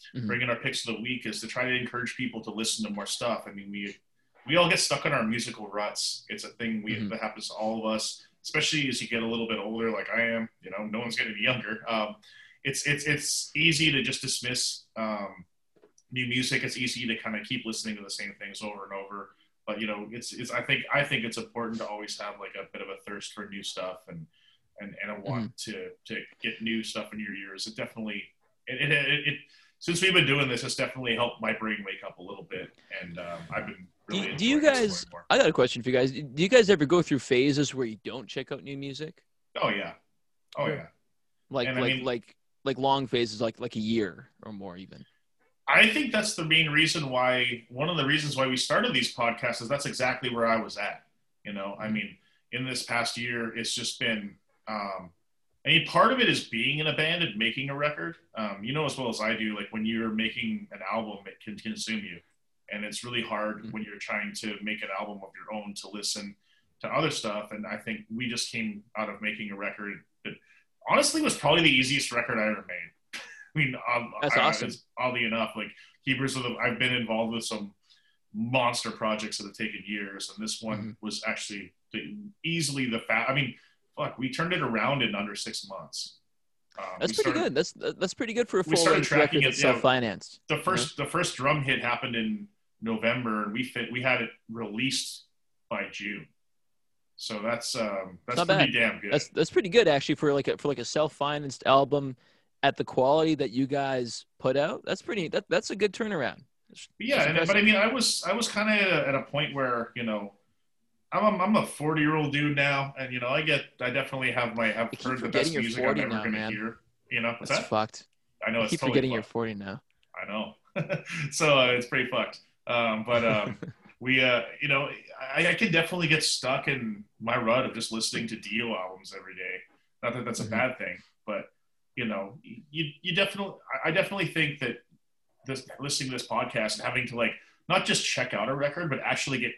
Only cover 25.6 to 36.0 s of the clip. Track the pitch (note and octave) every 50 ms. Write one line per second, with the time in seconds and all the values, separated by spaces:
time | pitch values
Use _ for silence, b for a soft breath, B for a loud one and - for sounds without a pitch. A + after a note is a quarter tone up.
25.6 | - A2 G2+ F#2 F#2 F#2 - - - - G#2+ - - - - _ - A2+ A2+ -
26.6 | A2+ A2+ A2+ A2+ A2 - - A2 G2+ - A2 G#2+ G#2+ G2+ F#2+ G2 G2 G2 G2 F#2+
27.6 | - A2+ A2 B2+ A#2+ - - A#2 A2 G#2+ G2+ G2+ - - _ _ _ _ _ _
28.6 | _ B2 C3 B2 D3 C#3+ D3+ C#3+ C#3 C#3 D3 D3 D3 D3 D3 - b b b b
29.6 | b b b _ - E3+ E3+ E3+ - - A3+ F3 D3 C3 C#3 C#3+ C#3+ C3 A#2+ A#2
30.6 | C3 A#2 - - B2+ A#2+ - C3 B2+ A#2+ A#2 A#2+ A#2+ A#2+ - - A2+ A2 G#2+ -
31.6 | A2 A2 G#2 G2+ G2+ G2 F#2+ - G2+ - - - F2+ G2 G2+ G2 F2 - F#2+ F2+
32.6 | F2 - _ - _ - G2+ F#2+ F#2 F2 E2+ F2+ F2 F2 E2+ E2+ E2+ D#2+ - A2
33.6 | - - - - - - _ _ _ - F3 G3 G3 - - D3 G#3 B3 C#4+ D4+
34.6 | D4+ D4 C4+ B3 A3 G#3 F#3 F3 - - - - - - F#3+ C4 A#3+ D#3+ D#3+ D3
35.6 | B2+ B2+ - B2 A2+ B2+ B2+ B2+